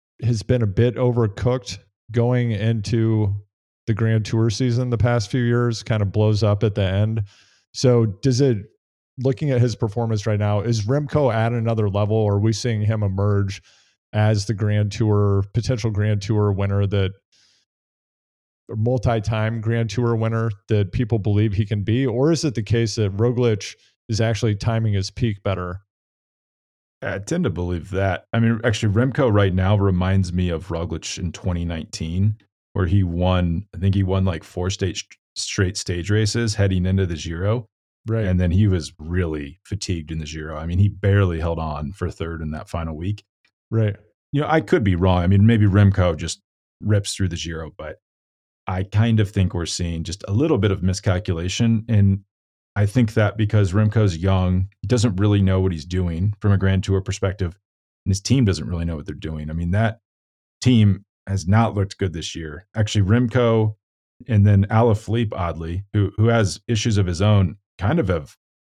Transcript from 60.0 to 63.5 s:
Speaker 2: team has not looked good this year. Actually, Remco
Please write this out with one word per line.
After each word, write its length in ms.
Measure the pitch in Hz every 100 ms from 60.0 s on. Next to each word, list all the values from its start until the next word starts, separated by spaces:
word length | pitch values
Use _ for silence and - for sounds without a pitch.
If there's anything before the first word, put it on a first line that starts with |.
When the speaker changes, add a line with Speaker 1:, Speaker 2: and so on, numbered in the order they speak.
| _ _ _ _ _ -
Speaker 2:
team 420 | 127 120 104 95 - _ -
has 200 | 98 80
not 280 | 107 113
looked 240 | 104 98 -
good 160 | 95
this 200 | 80 76
year. 320 | 87 80 76 _
Actually, 300 | - 107 107
Remco 720 | 92 117 123 127 117